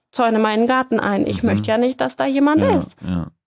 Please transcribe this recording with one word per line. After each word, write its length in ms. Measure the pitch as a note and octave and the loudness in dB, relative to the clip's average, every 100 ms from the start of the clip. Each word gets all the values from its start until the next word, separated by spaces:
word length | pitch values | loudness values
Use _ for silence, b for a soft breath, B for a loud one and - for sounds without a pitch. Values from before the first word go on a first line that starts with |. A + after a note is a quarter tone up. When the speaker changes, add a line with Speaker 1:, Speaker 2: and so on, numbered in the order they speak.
| _ | _
Speaker 1:
zäune 280 | - A#3+ A3 | -2 0 2
meinen 280 | A3 G#3+ A#3 | 0 0 0
Garten 320 | B3+ C4 A3 | 0 0 -2
ein. 260 | - G3+ - | 0 -2 -2
Ich 160 | G3+ | -2
Speaker 2:
Mhm. 60 | A3+ | 0
Speaker 1:
möchte 180 | G3+ G#3+ | 0 0
ja 100 | A3 | 0
nicht, 240 | B3 B3+ | 0 -2
dass 140 | B3+ - | -6 -2
da 100 | C4+ | -2
jemand 360 | C#4 C#4+ D#4 | 2 2 2
Speaker 2:
Ja, 180 | D4 G4 | 2 0
Speaker 1:
ist. 160 | - - | -2 -10
Speaker 2:
ja. 260 | E2 F2 D#2 - | -6 -4 -6 -12